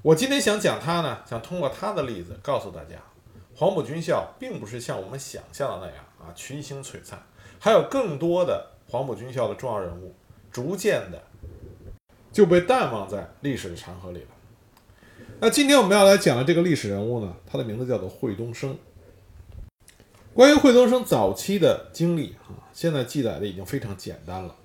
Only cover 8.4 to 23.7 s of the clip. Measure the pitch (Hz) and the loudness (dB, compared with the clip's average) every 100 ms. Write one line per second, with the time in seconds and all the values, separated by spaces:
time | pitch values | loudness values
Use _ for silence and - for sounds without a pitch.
8.4 | 160 87 - - - 120 135 101 127 127 | 0 -2 -6 -20 -8 -6 -6 -8 -10 -6
9.4 | 113 101 131 113 90 85 90 - _ - | -4 -4 -8 -6 -8 -12 -18 -20 _ -20
10.4 | - - 135 190 214 143 92 82 - - | -16 -10 -8 -4 -2 -2 -4 -16 -20 -20
11.4 | - - - - - - _ _ _ - | -20 -20 -20 -20 -20 -20 _ _ _ 4
12.4 | 190 175 175 254 165 110 95 101 87 - | 6 6 4 0 0 -6 -8 -10 -10 -10
13.4 | 143 113 98 85 - 87 92 87 - - | -6 -6 -8 -14 -16 -16 -14 -16 -18 -20
14.4 | - _ _ _ _ _ - - - - | -20 _ _ _ _ _ -20 -20 -20 0
15.4 | 220 254 277 285 196 202 196 196 190 120 | 2 4 6 6 6 8 8 8 6 2
16.4 | 135 165 175 139 107 98 110 120 101 85 | 2 2 2 0 -2 -4 -4 -4 -6 -12
17.4 | - 139 120 107 127 110 95 - 123 98 | -10 -8 -6 -6 -4 -4 -4 -8 -6 -6
18.4 | 117 117 135 131 - - - - _ - | -8 -8 -10 -10 -16 -20 -20 -20 _ -20
19.4 | - - - _ - _ _ _ - 220 | -20 -20 -20 _ -20 _ _ _ -6 8
20.4 | 269 294 277 240 247 247 - 135 202 101 | 8 10 8 8 6 2 2 2 2 0
21.4 | - 202 147 98 - - 170 170 127 - | -4 2 4 2 -6 -4 -2 -2 -6 -12
22.4 | - 98 - - 170 147 120 147 113 78 | -20 -20 -20 -6 -4 -2 -4 -2 -4 -4
23.4 | 101 92 95 | -8 -8 -8